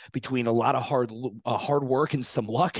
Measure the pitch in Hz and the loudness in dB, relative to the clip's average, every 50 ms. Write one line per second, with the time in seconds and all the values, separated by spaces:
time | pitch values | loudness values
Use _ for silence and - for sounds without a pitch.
0 | - - - 131 - - 131 123 117 117 113 117 110 117 127 123 117 - 143 127 | -14 -10 -8 -8 -4 -2 0 0 2 2 2 4 4 2 2 2 0 0 0 0
1 | 123 110 110 117 127 117 104 113 - 127 117 101 - 139 143 143 139 127 131 135 | 0 -2 -4 -6 -8 -8 -8 -6 -4 -2 -2 -2 0 0 0 0 2 2 2 2
2 | 151 - - 135 120 - - - 107 107 113 131 185 175 - | 2 2 0 -2 -2 0 -2 -2 -2 0 0 0 0 0 0